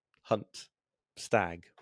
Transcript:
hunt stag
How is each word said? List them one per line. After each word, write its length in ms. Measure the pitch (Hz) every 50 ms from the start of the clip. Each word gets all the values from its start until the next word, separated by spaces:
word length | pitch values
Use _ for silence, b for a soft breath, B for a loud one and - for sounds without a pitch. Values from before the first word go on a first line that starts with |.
| _ _ _ _ _
hunt 440 | - 113 104 - - - - - - _ _ _ _ _ _ _ _ _
stag 520 | - - - - 107 92 85 85 85 - - _ -